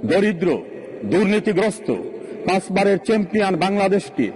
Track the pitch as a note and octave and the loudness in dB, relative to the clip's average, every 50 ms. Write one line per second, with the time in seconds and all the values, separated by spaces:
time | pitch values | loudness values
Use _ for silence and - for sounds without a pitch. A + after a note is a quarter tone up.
0 | A#2 A2 C#3 F#3+ G3+ G#3 G#3 E3 F#3+ F3 C#3+ G2+ - - - - - - - - | 0 2 2 2 2 2 0 0 0 0 0 0 -4 -8 -14 -14 -14 -14 -12 -10
1 | - G2+ G#2 F3 G#3+ F#3+ G#3 G#3 - A3 G#3 - G#3 G#3+ - - - - B2 F#2 | -6 0 2 2 4 4 2 2 2 2 2 2 2 0 -2 -4 -4 -4 -4 -2
2 | - - - - - - - - - - - G3 - - F#3 F#3+ G3 G3+ G3+ F#3 | -4 -8 -10 -12 -12 -12 -12 -6 -4 -2 -2 -2 -2 -2 0 2 4 4 2 2
3 | - - A3 A3 G3+ F3 - G#3+ G3+ G3 F#3 D#3+ E3+ F#3+ G3+ G3+ G3 F#3+ F#3+ G3+ | 2 2 2 2 2 0 0 0 2 2 2 0 0 0 2 2 2 4 2 2
4 | - - - - B2+ G2 E2+ | 0 -2 -2 -2 -2 -2 -2